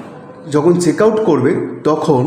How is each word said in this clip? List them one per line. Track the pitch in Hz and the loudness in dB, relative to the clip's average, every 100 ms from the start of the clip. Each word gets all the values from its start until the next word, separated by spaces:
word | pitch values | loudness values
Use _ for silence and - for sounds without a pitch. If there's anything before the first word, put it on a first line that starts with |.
| - - - - 156 | -16 -18 -20 -18 -4
যখন | 147 160 175 | 0 2 2
চেক | 175 - | 2 2
আউট | 214 220 - | 2 2 0
করবে, | 139 143 - - - 147 | 2 2 0 -6 -4 -2
তখন | 156 - 131 | 0 2 2